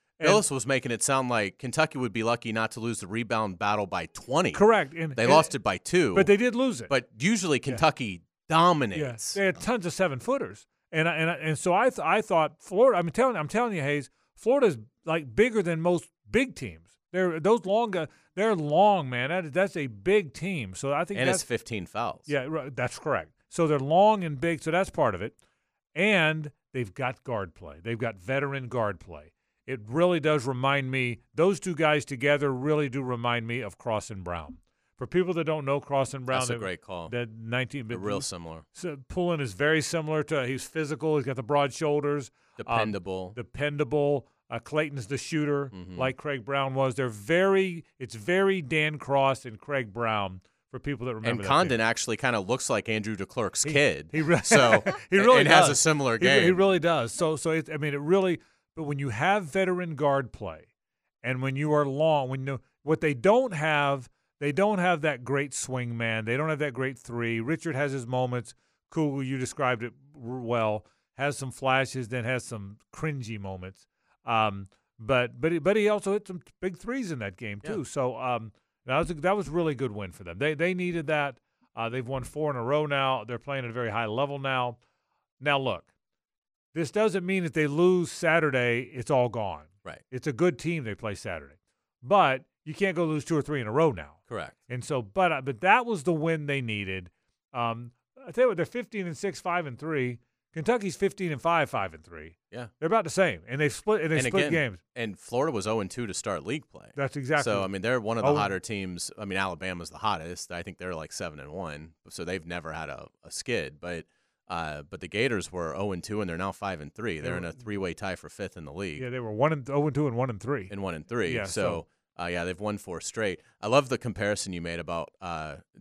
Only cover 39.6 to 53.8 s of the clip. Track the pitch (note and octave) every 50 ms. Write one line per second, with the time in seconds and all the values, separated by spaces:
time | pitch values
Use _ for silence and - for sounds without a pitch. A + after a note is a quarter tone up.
39.6 | C#3+ D3+ D#3+ D#3 - - E3+ E3 D#3 D3+ D#3 D3+ D3 - D#3+ C#3+ B2 B2 C3+ B2+
40.6 | - - - D#3+ D#3 C#3 D3+ A#2 D3+ D#3 D3+ D3 A#2+ C3+ B2+ B2+ A2+ G#2+ D3 C#3+
41.6 | C#3+ C3+ - - D#3+ D3 D3 D3 C#3 D3 D3 D3 A#2 - _ _ _ _ _ -
42.6 | A2+ - A#2+ A2+ G#2+ G#2+ G#2 G2 F2 G2 F#2+ F#2 F#2 F#2 A2 B2 G#2+ - - C3
43.6 | D3 D3 D3 C#3+ D3+ A#2 D3 D3 C#3+ C#3+ C#3+ C3+ - _ _ _ _ _ A#2 A#2
44.6 | - - D3 D3+ D#3+ D3 C#3 C#3 G#2+ G2+ C#3+ B2+ - - E3 D3+ D3 C#3+ C#3+ C#3+
45.6 | C#3+ C3 G2+ F#2 F2 F#2 F#2 A#2+ B2+ C3 C3 - - D3+ C#3 B2+ G2+ C#3 C#3 C#3
46.6 | C3+ C3+ C3 C3+ C3+ C3 A#2 C#3+ C3 B2 G#2+ G#2 G2+ G#2+ E3 F3+ F#3+ G3 G3 F#3+
47.6 | F#3+ F#3 E3+ E3+ - _ _ _ C3 - A2+ A2 G2+ F3 F3+ F#3+ G3 G3 G3 F#3
48.6 | D3 A#2+ D#3+ D#3 D3+ D#3 D3+ C#3 - C#3+ C#3 C#3 C3+ C3+ C3 - - B2 A2 -
49.6 | - - C#3+ C3+ A#2+ G#2 F#2 A#2+ A#2 A2+ A2 G#2 G2+ F#2 F#2 F#2 - _ _ _
50.6 | _ _ - B2+ - C#3+ C#3+ G#2+ B2 B2+ A#2 A2 A2 A#2+ A#2+ A2 G2 A#2+ C#3 D#3+
51.6 | F#3 D#3 B2 A2+ A2+ A#2 A#2 - - - A2 - - B2+ A#2+ G#2 F#2+ F#2+ B2 B2+
52.6 | - - B2+ G#2 - - A2 G#2+ G2 A2 A2 F#2 G2 - - B2+ A2 F#2 - -
53.6 | - D3+ D3 C#3